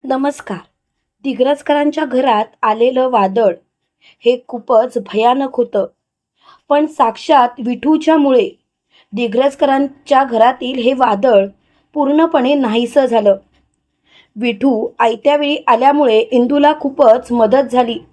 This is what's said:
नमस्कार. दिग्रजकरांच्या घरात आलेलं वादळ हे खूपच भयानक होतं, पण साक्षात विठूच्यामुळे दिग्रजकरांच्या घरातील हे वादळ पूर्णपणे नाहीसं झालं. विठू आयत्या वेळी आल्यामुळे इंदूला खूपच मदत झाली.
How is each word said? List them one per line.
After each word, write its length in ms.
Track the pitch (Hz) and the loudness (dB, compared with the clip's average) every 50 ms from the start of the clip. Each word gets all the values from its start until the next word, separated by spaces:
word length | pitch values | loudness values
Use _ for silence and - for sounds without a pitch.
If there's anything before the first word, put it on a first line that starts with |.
| _ | _
नमस्कार. 540 | 262 262 262 175 185 - - - - 202 175 - _ _ _ _ _ _ _ _ _ _ _ _ | -6 -4 -4 -4 -4 -6 -8 -12 -12 -12 -12 -12 _ _ _ _ _ _ _ _ _ _ _ _
दिग्रजकरांच्या 800 | 269 247 202 254 269 294 285 - - 294 294 294 294 294 311 311 | -8 -2 -2 0 0 0 -4 -2 -2 -2 0 0 -2 -2 -4 -6
घरात 400 | 262 240 254 269 269 226 208 220 - _ _ | -4 -2 -2 0 0 0 0 -2 -4 _ _
आलेलं 460 | - 226 214 220 233 254 254 262 254 262 | -4 -4 0 0 0 0 2 0 -2 0
वादळ 460 | 254 220 196 190 190 233 226 196 175 - _ _ _ _ _ _ _ _ _ _ _ _ - | 0 0 0 0 0 0 0 0 -2 -2 _ _ _ _ _ _ _ _ _ _ _ _ -2
हे 200 | 240 254 240 _ - | -2 -2 -2 _ -12
खूपच 500 | - 233 - - 254 220 233 247 - 240 196 - | -14 -14 -4 0 2 2 2 0 -4 -8 -10 -6
भयानक 420 | - 208 220 240 254 277 269 254 - | -4 0 0 2 0 0 -4 -6 -4
होतं, 320 | - 240 240 - 208 175 - _ _ _ _ _ _ _ _ _ _ _ _ _ _ _ _ | -4 -6 -2 -2 -4 -4 -4 _ _ _ _ _ _ _ _ _ _ _ _ _ _ _ _
पण 180 | 285 294 302 | 0 0 0
साक्षात 640 | 302 302 - 262 226 220 - - - 311 277 240 240 240 - | -2 0 0 -2 -2 -2 -6 -2 2 2 4 4 2 -2 -8
विठूच्यामुळे 880 | 233 240 247 - - 285 311 311 311 320 320 311 285 277 262 247 202 - - _ _ _ _ _ _ _ _ _ _ _ | -8 -6 -6 -4 0 0 0 0 2 0 2 2 2 2 2 2 0 -2 -8 _ _ _ _ _ _ _ _ _ _ _
दिग्रजकरांच्या 1120 | - 208 240 220 196 240 269 277 277 - 320 277 269 277 277 269 - _ _ - 285 262 277 | -8 -6 -6 -2 -2 0 0 -2 0 -2 -2 0 0 0 -2 -4 -6 _ _ 0 0 0 2
घरातील 540 | 254 233 220 220 247 254 - - 254 262 262 | 0 2 2 2 2 2 -2 -8 -8 -6 -2
हे 140 | 226 247 | -2 -2
वादळ 540 | 277 254 269 233 214 196 208 262 226 196 196 202 - _ _ _ _ _ _ _ _ | 0 0 0 0 0 0 2 2 4 4 2 0 -8 _ _ _ _ _ _ _ _
पूर्णपणे 600 | 294 285 269 294 302 330 320 330 294 240 262 294 | -4 -2 0 2 2 2 2 0 0 0 0 0
नाहीसं 520 | 285 262 220 214 233 240 233 - 285 269 | 0 -2 -2 -2 -2 -4 0 0 0 0
झालं. 300 | 254 226 226 208 202 196 196 _ _ _ _ _ _ _ _ _ _ _ _ _ _ _ _ _ _ _ | 2 0 0 2 2 0 0 _ _ _ _ _ _ _ _ _ _ _ _ _ _ _ _ _ _ _
विठू 520 | 208 226 240 220 196 - 277 254 214 226 - _ _ | -6 -6 -6 -4 -2 -2 -2 0 -2 -4 -8 _ _
आयत्या 380 | 233 233 233 220 _ 285 294 | -2 -2 -2 0 _ 0 0
वेळी 200 | 294 294 285 294 339 - | 0 0 -2 -4 -4 0
आल्यामुळे 520 | - 240 226 254 277 285 294 294 254 220 220 | 0 0 2 2 2 2 2 2 2 2 2
इंदूला 540 | 233 - 262 247 240 247 285 285 285 294 311 302 | 0 0 0 0 0 2 2 2 2 2 2 0
खूपच 520 | - 277 269 - 285 226 220 254 247 - | -4 -8 0 2 4 4 4 4 0 -4
मदत 400 | 240 240 226 214 220 269 277 240 | -2 0 0 2 2 0 0 0
झाली. 260 | 240 247 247 233 233 339 - _ | 0 -2 0 -2 -4 -10 -12 _